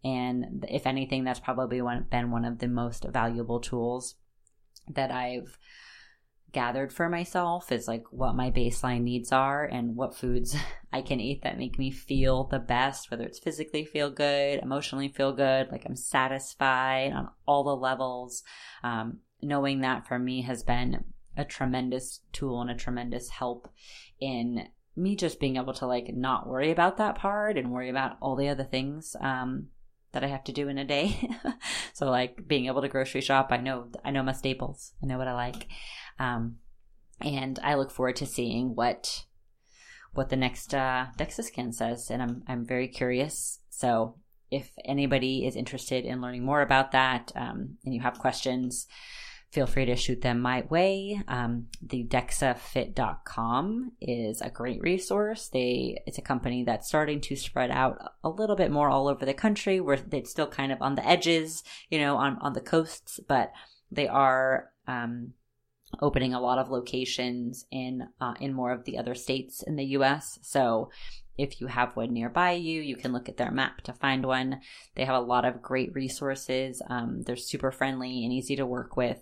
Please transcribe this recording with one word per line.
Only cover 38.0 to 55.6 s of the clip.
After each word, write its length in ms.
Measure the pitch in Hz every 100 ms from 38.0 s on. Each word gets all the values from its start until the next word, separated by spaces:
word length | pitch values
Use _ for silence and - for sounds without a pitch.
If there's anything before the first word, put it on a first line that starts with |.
| 127 123
to 100 | 139
seeing 480 | - 120 117 127
what, 520 | 113 120 - - - - - _ _ _ _ - - -
what 160 | - 131
the 60 | 131
next, 360 | 127 123 -
uh, 360 | 139 131 127 127 117
dexa 260 | 143 -
scan 280 | 233 - 123
says. 380 | 113 113 120 -
And 120 | 120
I'm, 200 | 123 123 -
I'm 180 | 127
very 240 | 120 127 127
curious. 720 | - 127 127 147 - - - -
So 480 | - - 113 113 - _ _ _
if 200 | 139 135 -
anybody 640 | - 139 143 135 131 131
is 120 | 123 131
interested 500 | 127 131 - 131 123
in 160 | 127
learning 220 | 123 123
more 180 | 127 147
about 300 | 143 135 135
that, 400 | 131 131 127 - -
um, 400 | 123 - 135 -
and 80 | 135
you 80 | 123
have 180 | 123 -
questions, 680 | 131 123 135 127 127 - - - - - - - -
feel 160 | - 131
free 180 | -
to 120 | 127 123
shoot 240 | - 123
them 180 | 127 120
my 240 | 123 127 120
way. 500 | 160 190 196 196 208 202
Um, 400 | 127 120 120 117 -
the 240 | - 127 117
dexa 500 | 127 123 - 135 123
fit 380 | - 135 120
dot 300 | 107 117 82
com 640 | - - 113 123 175 226 254 -
is 400 | - 120 110 113
a 80 | -
great 320 | - 117 123
resource. 680 | - 185 185 196 208 220 -
They, 520 | 131